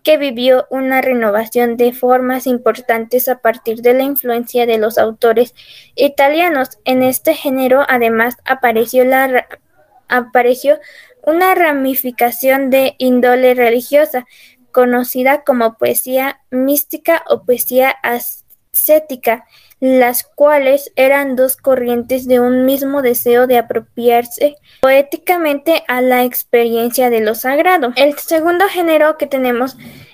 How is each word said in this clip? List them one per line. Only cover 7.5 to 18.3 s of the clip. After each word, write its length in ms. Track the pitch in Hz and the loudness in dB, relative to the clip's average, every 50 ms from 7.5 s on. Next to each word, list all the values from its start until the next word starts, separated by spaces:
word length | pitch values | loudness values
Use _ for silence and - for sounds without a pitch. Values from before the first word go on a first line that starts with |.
| 262 262 262 247 254 277 285 - | -4 -2 0 2 2 2 2 0
además, 480 | 254 247 233 226 226 220 226 240 240 - _ | 0 0 0 0 0 0 -2 -2 -4 -8 _
apareció 600 | - 262 254 - 240 226 220 233 226 - 254 254 | -6 -4 -2 0 0 0 0 -2 0 0 2 2
la 220 | 254 262 262 269 | 4 2 2 0
ra-, 220 | 262 254 247 - - - - _ _ _ _ _ _ _ _ _ - | 0 0 -2 -4 -4 -16 -20 _ _ _ _ _ _ _ _ _ -4
apareció 680 | 247 247 240 240 _ 247 247 240 254 254 - 277 302 302 - - - - - _ _ _ | -4 -4 -4 0 _ 0 2 2 0 0 0 0 0 0 -2 -14 -20 -20 -20 _ _ _
una 320 | - 294 320 339 370 370 370 | -4 -2 0 2 2 2 2
ramificación 1120 | 370 349 311 294 277 269 262 269 - - 254 247 - 240 240 233 - 262 262 262 277 277 262 | 2 0 0 0 0 -2 -2 -4 -4 -6 -8 -2 -2 -2 -2 -2 -2 0 0 0 0 0 0
de 240 | 254 269 269 254 - _ | 0 2 0 0 -2 _
índole 560 | 254 254 254 247 240 247 247 254 262 254 247 | 0 2 2 4 4 2 2 4 2 2 2
religiosa, 720 | 247 247 226 233 247 240 - 269 294 311 302 - 254 247 _ _ - - - _ _ _ _ | 2 2 2 0 0 -2 0 2 2 2 2 -2 -8 -8 _ _ -20 -20 -20 _ _ _ _
conocida 720 | - 254 247 247 247 247 247 247 - 254 254 262 285 294 | 0 2 2 2 2 -2 -2 -4 -4 -2 0 0 0 0
como 340 | 294 - 262 240 226 226 233 _ | 0 -2 0 0 0 -2 -2 _
poesía 640 | 240 247 240 - - 254 254 262 262 277 - - _ _ | -2 -2 -2 -2 -4 -2 -2 -2 -2 -4 -8 -10 _ _
mística 760 | 254 254 262 269 285 285 - - - 302 - - 330 320 - - | -4 -2 0 0 -2 -2 -4 -8 -12 -6 -2 0 0 0 0 -4
o 160 | - - - | -4 -4 0
poesía 460 | - 247 240 - - 254 254 262 262 - - | -2 -2 -2 -2 -2 0 2 2 2 0 -4
ascética, 1400 | - 233 240 240 - - | -6 -6 -6 -6 -8 -10